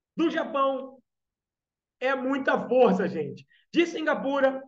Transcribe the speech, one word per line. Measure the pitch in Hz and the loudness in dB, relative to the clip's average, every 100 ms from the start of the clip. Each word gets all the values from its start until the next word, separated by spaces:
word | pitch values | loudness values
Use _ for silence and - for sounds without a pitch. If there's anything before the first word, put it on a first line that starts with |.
| _ - | _ -2
do | 320 | -2
Japão. | 311 285 269 269 262 262 - _ _ _ _ _ _ _ _ _ - | 0 -4 0 0 -2 -8 -18 _ _ _ _ _ _ _ _ _ -6
É | 254 | -2
muita | 262 262 277 294 269 - | -2 -2 -2 0 0 2
força, | 247 226 185 - | 4 4 4 0
gente. | 160 143 - - _ _ | -4 -8 -10 -18 _ _
De | 320 | 0
Singapura, | 339 320 311 226 262 277 262 262 | 0 0 -2 -2 0 2 2 0